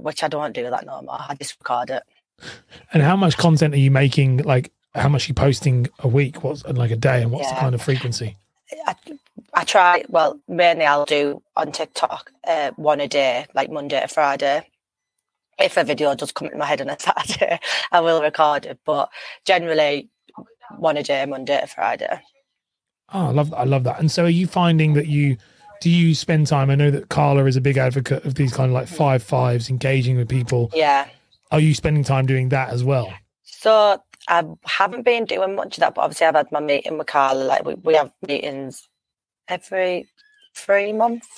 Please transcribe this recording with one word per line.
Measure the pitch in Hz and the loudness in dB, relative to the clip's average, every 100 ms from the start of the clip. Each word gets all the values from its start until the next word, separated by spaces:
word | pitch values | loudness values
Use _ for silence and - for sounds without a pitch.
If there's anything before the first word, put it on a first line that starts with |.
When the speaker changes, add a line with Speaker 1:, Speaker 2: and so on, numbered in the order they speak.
Speaker 1:
which | 147 - | -10 -6
I | 156 | -6
don't | 151 147 | -4 -6
do | 127 123 | -6 -6
that | 127 - | -6 -8
no | 135 | -14
more. | 131 135 | -12 -12
I | 139 143 | -12 -12
just | 143 - | -14 -10
record | - 123 123 | -6 -4 -4
it. | 131 - _ _ _ - - _ - - | -8 -10 _ _ _ -20 -20 _ -20 -2
Speaker 2:
And | 160 | 2
how | 147 190 | 4 4
much | 185 - | 2 2
content | 170 156 151 | 4 4 4
are | 143 | 4
you | 135 | 4
making? | 135 139 147 135 127 | 4 4 2 2 2
Like, | 151 127 - _ _ | 2 0 0 _ _
how | - 135 | -2 0
much | 147 - | 0 0
are | |
you | 127 | 0
posting | 139 127 143 127 123 - | 2 2 2 2 0 -2
a | 131 | 0
week? | 139 135 - | 2 0 -4
What's, | 135 - - | -8 -8 -6
like, | 123 117 | -2 0
a | 113 | 0
day? | 131 127 | 2 2
And | 117 | 0
what's | 135 135 | -2 -4
the | 127 | -2
Speaker 1:
Yeah. | |
Speaker 2:
kind | 135 123 | 0 -2
of | |
frequency? | - 127 120 113 110 - _ _ - 311 311 | -2 -2 -2 -6 -8 -12 _ _ -18 -8 -8
Speaker 1:
I, | - - 294 _ - - | -8 -14 -20 _ -20 -4
I | 175 | -4
try, | - 202 180 - - | 2 4 4 4 2
well, | 170 151 - - | 2 2 -2 -6
mainly | 175 175 165 151 | 2 2 4 2
I'll | 147 147 | 2 2
do | 147 147 143 _ - | 0 0 -4 _ -6
on | 151 | -4
TikTok, | - 156 - - - - _ - | -6 -8 -4 -4 -4 -16 _ -6
uh, | 160 139 120 | -4 -4 -4
one | 151 147 | 0 0
a | 143 | 0
day, | 143 135 123 147 | 0 0 -2 -4
like, | 135 135 | -6 -4
Monday | 151 143 135 | -6 -6 -4
to | - | -4
Friday. | - 143 135 139 151 - _ _ _ _ _ _ _ _ - | 0 0 0 0 -2 -4 _ _ _ _ _ _ _ _ 0
If | 190 180 | 0 2
a | |
video | 151 139 147 139 | 0 0 0 -2
does | 143 | -6
come | - - | -8 -10
into | - | -6
my | 143 | -4
head | 143 | -4
on | 135 | -4
a | 147 | -6
<laughs> | |
Saturday, | - - - - - 170 - - - | -2 -2 -2 -2 -2 -2 -4 -6 0
I | 175 | 2
will | 165 165 | 4 2
record | 151 156 151 143 - | 0 2 2 2 -6
it. | 127 - | -10 -4
But | 143 - - - - - | -2 -2 -8 -18 -8 0
generally, | 180 170 156 147 143 - _ _ - - _ - - | 0 2 0 0 -2 -8 _ _ -20 -20 _ -20 -4
one | 160 147 | -2 -2
a | |
day, | 143 139 139 | -2 -2 -2
Monday | 135 131 139 | -6 -2 -2
to | - | -4
Friday. | - 104 117 - - _ _ _ _ _ _ _ _ _ | -4 -4 -4 -6 -8 _ _ _ _ _ _ _ _ _
Speaker 2:
Oh, | 190 143 | -4 0
I | |
love | 135 147 | 0 0
that. | 143 | 0
I | |
love | 127 135 123 | 0 2 0
that. | - | 0
And | 156 | 0
so | - 170 | 2 2
are | |
you | 170 185 | 2 0
finding | 185 170 160 156 | 0 2 4 4
that | 147 156 | 2 0
you, | 147 143 123 _ _ - - | 0 0 -2 _ _ -20 -4
do | 170 | 2
you | 170 165 | 4 4
spend | 147 - 156 147 | 2 2 2 2
time, | 143 135 | 2 2
I | 139 | 4
know | 147 | 4
that | 139 - | 2 -2
Carla | - 147 139 135 | 0 4 4 4
is | 131 | 2
a | |
big | 135 135 | 2 2
advocate | 131 135 127 135 156 | 0 0 -2 -2 -2
of | 131 | -2
these | 135 | -2
kind | 120 131 | 0 0
of, | |
like, | 127 131 | 0 -2
five | - 143 131 | 0 2 2
fives, | - 127 127 120 117 | 0 0 2 0 -2
engaging | 127 135 135 123 127 | -2 0 0 2 0
with | 117 | 0
people. | 131 117 123 117 | -2 0 0 0
Speaker 1:
Yeah. | 160 147 139 139 - _ _ - | 0 2 2 0 -12 _ _ -2
Speaker 2:
Are | 156 | 2
you | 156 | 4
spending | 139 160 151 | 2 0 0
time | 135 135 131 | 2 0 2
doing | 131 127 | 0 0
that | 135 127 | -2 -2
as | 123 | -2
well? | 127 131 95 92 _ _ | 0 0 -2 -12 _ _
Speaker 1:
So | _ - 214 220 208 190 _ _ - | _ -4 2 4 4 2 _ _ -2
I | 170 160 160 - | -2 -2 -8 -6
haven't | - 196 240 | 0 0 0
been | 240 233 | 0 0
doing | 220 185 190 196 | 0 -2 -2 -4
much | - - | -6 -2
of | |
that, | 156 - | 0 0
but | |
obviously | 156 - 160 | -2 0 2
I've | 156 | 2
had | 147 | 0
my | 151 | -4
meeting | 151 143 - 156 | -2 -2 -2 -8
with | 151 | -4
Carla. | 147 135 135 135 | 0 2 0 0
Like, | 139 - | -2 -2
we, | - | -6
we | 160 156 | 2 2
have | 139 - 131 | 2 -6 -8
meetings | 143 147 135 135 - - _ _ _ _ _ - | -6 -6 -10 -12 -14 -20 _ _ _ _ _ -10
every | 180 - 190 185 180 - _ _ _ _ - | -10 -6 -4 -2 -4 -8 _ _ _ _ -10
three | - 202 202 | -2 0 0
months | 220 233 233 - | -2 -2 -2 -12